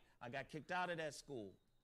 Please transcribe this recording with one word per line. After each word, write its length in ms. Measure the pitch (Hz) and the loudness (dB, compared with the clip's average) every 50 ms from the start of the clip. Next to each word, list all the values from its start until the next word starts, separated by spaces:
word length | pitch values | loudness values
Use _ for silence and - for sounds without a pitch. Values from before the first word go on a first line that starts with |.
| - - - - | -14 -20 -12 -8
I 100 | - 123 | -6 -2
got 180 | 131 135 131 - | -2 -2 -2 -2
kicked 220 | - 151 120 - | -4 -6 -2 2
out 180 | 180 180 180 175 | 4 4 4 4
of 80 | 175 165 | 4 2
that 160 | 160 147 131 | 2 0 0
school. 420 | - - 143 139 117 101 95 87 - _ - _ - | -4 -6 -4 -4 -4 -4 -4 -8 -12 _ -20 _ -20